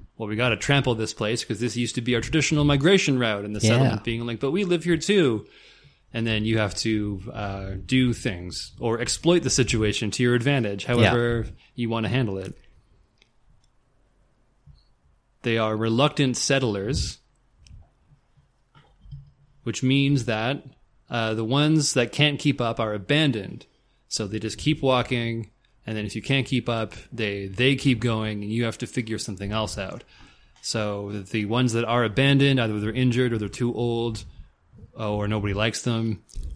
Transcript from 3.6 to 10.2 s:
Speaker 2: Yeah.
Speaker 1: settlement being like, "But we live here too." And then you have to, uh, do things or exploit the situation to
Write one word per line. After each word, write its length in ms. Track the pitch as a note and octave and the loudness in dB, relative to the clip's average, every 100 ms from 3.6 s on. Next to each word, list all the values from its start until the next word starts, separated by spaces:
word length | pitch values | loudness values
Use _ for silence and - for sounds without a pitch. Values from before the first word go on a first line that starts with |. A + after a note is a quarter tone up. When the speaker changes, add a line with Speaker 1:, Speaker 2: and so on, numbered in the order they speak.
| G#2+ | 4
Speaker 2:
Yeah. 40 | |
Speaker 1:
settlement 320 | A#2+ C3 G#2+ | 6 4 2
being 220 | - A2+ A#2 | -4 -4 -4
like, 120 | A#2 | -4
"But 140 | C#3 | -2
we 100 | F3+ | 0
live 220 | F#3 F3 | 0 0
here 120 | E3+ E3 | 0 0
too." 500 | - G#3 C#3+ A2 - - - - - _ _ | 2 4 4 2 -4 -20 -20 -20 -20 _ _
And 120 | A#2 | -4
then 200 | A#2 G#2+ | -2 0
you 140 | G#2+ A2 | 2 2
have 180 | G#2 - | 0 -2
to, 440 | A2+ G#2+ G#2 F#2+ G2+ | -2 0 -2 -6 -10
uh, 380 | - G2+ G2 F#2+ F#2+ | -8 -8 -6 -8 -8
do 280 | - C3 B2+ | 0 2 2
things 600 | A2+ B2 F2 F2+ E2+ - - | 0 -4 -6 -8 -10 -12 -6
or 220 | A#2 A2+ | -2 -2
exploit 420 | A#2+ - D#3 F3+ | -2 0 4 4
the 80 | C3 | 4
situation 600 | - A#2 A2+ G#2+ G2+ G#2+ | 2 2 2 0 0 -2
to 100 | - | 0